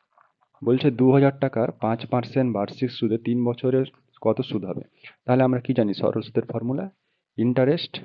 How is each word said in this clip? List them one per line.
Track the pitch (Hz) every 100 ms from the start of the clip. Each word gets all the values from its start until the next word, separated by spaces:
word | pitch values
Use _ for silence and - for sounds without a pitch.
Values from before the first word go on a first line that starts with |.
| _ _ _ _ _ _
বলছে | 113 127 147
দু | 120 131
হাজার | 139 139 139
টাকার | 135 110 123
পাঁচ | - 110 117 -
পার্সেন্ট | 123 120 139 127
বার্ষিক | 104 101 - 127
সুদে | - 113 113
তিন | 113 120 120
বছরের | 120 127 131 135 - _ _
কত | 110 110
সুদ | - 104 92
হবে? | 85 - _ - - -
তাহলে | 127
আমরা | 127 127
কি | 123
জানি | 123 107
সরল | 95 - 113
সুদের | 110 120 -
ফর্মুলা? | 117 117 139 190 - _ _ _ -
Interest | 120 123 131 170 - -